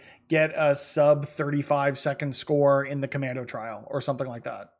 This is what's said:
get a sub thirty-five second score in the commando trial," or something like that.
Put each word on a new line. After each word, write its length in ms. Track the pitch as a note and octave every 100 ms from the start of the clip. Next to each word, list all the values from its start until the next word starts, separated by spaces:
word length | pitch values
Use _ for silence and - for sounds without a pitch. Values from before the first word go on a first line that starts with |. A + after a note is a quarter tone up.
| - _ _
get 240 | D#3+ D#3 -
a 200 | D3+ C#3
sub 500 | - D#3 D3 D3 C#3+
thirty-five 720 | - C#3+ C#3+ C#3 C#3+ C#3+ C3+
second 380 | D3 C#3 D3 B2
score 480 | - D3 C#3+ C#3
in 160 | C3+ C#3+
the 60 | C3+
commando 380 | C#3+ C3 B2+ B2
trial," 400 | A#2+ A2+ G#2 A2+
or 140 | C#3+
something 260 | C3+ C3 C3
like 160 | A#2
that. 300 | B2 G#2 G2+